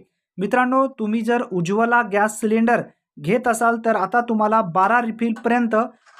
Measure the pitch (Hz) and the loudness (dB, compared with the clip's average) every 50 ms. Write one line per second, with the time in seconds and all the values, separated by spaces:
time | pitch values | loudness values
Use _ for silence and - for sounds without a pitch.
0 | - _ _ _ _ _ _ - 185 208 240 247 247 247 262 262 269 269 269 - | -8 _ _ _ _ _ _ -6 -4 -2 0 0 0 2 2 0 0 0 -2 -6
1 | 220 208 220 233 220 226 240 240 247 240 190 180 170 165 202 214 233 233 240 240 | -4 -4 -2 -2 -2 0 0 -2 -2 -2 -4 -4 -2 0 0 0 2 2 2 2
2 | 233 196 190 202 208 214 220 - - 214 220 226 226 240 240 185 139 - _ _ | 0 0 0 0 0 0 -2 -2 -2 0 0 2 2 2 2 0 -2 -4 _ _
3 | _ _ - - 143 156 214 247 240 247 220 226 233 233 233 226 226 226 220 196 | _ _ -18 -8 -2 -2 0 0 0 0 0 2 2 0 0 0 0 0 0 0
4 | 185 185 240 240 233 240 226 214 214 208 220 220 214 175 156 185 190 196 226 247 | 0 0 0 0 0 0 0 0 0 2 2 0 0 0 0 2 2 2 2 2
5 | 226 226 220 - 233 233 220 - - 233 233 247 240 220 220 214 240 262 - _ | 0 -2 -4 -4 -2 -2 -2 -2 -2 0 0 0 0 2 0 0 0 -2 -6 _
6 | _ _ - | _ _ -20